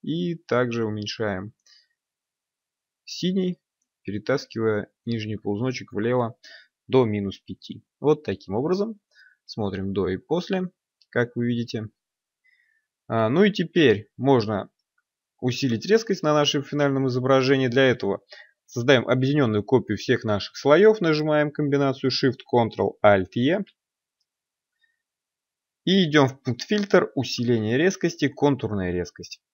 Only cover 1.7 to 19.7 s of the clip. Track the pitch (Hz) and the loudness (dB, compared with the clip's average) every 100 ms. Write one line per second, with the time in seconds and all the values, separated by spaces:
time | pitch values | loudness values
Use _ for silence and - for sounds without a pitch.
1.7 | _ _ _ _ _ _ _ _ _ _ | _ _ _ _ _ _ _ _ _ _
2.7 | _ _ _ - - 175 190 180 180 _ | _ _ _ -20 -6 -4 -2 -4 -6 _
3.7 | _ _ _ - 101 - 135 - 110 110 | _ _ _ -10 -8 -4 -4 -4 -4 -2
4.7 | 104 - _ - 117 107 104 - 101 127 | -2 -6 _ -8 -6 -6 -8 -6 -4 -4
5.7 | 127 101 104 113 123 117 - - - _ | -6 -10 -4 -2 -2 -2 -8 -20 -20 _
6.7 | _ - 131 117 104 98 - - 95 - | _ 0 2 2 0 -4 -8 -16 -18 -16
7.7 | 104 _ _ 139 151 151 98 - 190 147 | -18 _ _ 0 0 -2 -8 -6 -4 -2
8.7 | 185 214 208 _ _ _ _ _ - 104 | -2 -4 -8 _ _ _ _ _ -6 -6
9.7 | 95 98 98 92 95 _ 165 180 185 180 | -4 -4 -2 -2 -4 _ -6 -2 -4 -6
10.7 | _ _ _ _ 123 120 120 120 120 117 | _ _ _ _ -4 -4 -2 -4 -4 -4
11.7 | 113 107 _ _ _ _ _ _ _ _ | -8 -12 _ _ _ _ _ _ _ _
12.7 | _ _ _ _ 117 110 147 208 202 170 | _ _ _ _ -2 0 4 2 2 -2
13.7 | 180 143 104 - - 127 131 104 104 - | 4 4 4 -2 -4 2 2 2 -4 -8
14.7 | _ _ _ _ _ _ _ 127 120 135 | _ _ _ _ _ _ _ -4 -2 -2
15.7 | 113 - 220 226 190 151 151 147 147 135 | -2 2 0 2 -2 0 2 2 -2 -4
16.7 | 147 143 135 135 123 127 135 127 139 131 | -2 0 0 0 -2 2 2 4 2 2
17.7 | 120 135 117 101 95 _ - - _ _ | 4 4 2 -2 -4 _ -20 -20 _ _
18.7 | - 120 131 - 131 131 147 123 107 101 | -4 4 4 4 0 2 2 2 0 2